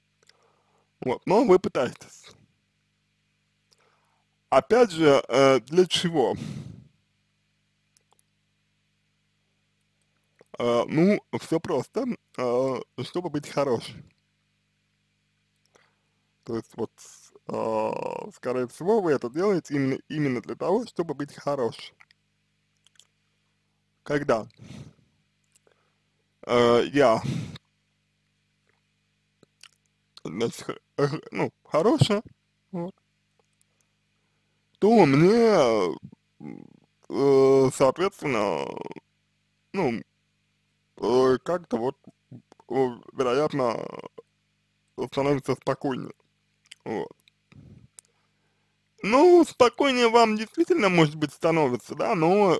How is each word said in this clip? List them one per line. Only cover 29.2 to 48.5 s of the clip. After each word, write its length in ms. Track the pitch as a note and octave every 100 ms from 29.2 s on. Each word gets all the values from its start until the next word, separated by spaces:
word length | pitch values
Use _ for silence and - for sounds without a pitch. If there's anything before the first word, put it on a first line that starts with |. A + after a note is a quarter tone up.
| _ _ _ _ - _ _ _ _ -
значит, 380 | - F2 A#2 -
х-, 460 | - - _ - C#3+
х-, 120 | D#3 -
ну, 200 | - C#3 -
хорошая, 580 | _ D3+ G3 D4+ - G#3 - _ _ _ _
вот, 220 | F3 F3 - _ _ _ _ _ _ _ _ _ _ _ _ _ _ _ _ _ _
то 280 | G3 A3+ D3+
мне, 880 | C3+ F3 A#3 A3+ F#3+ B2 A2 F2+ - - - _ _ D2 G1+ G1+ _ _ _ -
э, 600 | G2 C#3 C#3 C3+ C3+ C3
соответственно, 920 | - C3+ C#3 F#3+ - D3+ A2+ G2+ D#2 C#2 - - - - _ _ _ _ _ _
ну, 300 | G3 D3 A2+ - _ _ _ _ _ _ _ _ -
э, 400 | G2+ B2 C3 B2+
как-то 320 | - F3 E3+ A#3
вот, 180 | B2 - - _ _ A#2+ _ _ -
э, 180 | C3 B2+ A#2+ -
вероятно, 640 | - B2+ C3 D3+ D3 B2 G#2+ - - - - - _ _ _ _ _ _ - A#2+
становится 420 | - C#3 C#3 C3+ B2
спокойнее. 580 | - C3+ C#3+ A#2+ - - _ _ _ _ _ -
Вот. 260 | - G#2+ - - _ _ _ - - - _ - _ _ _ _ _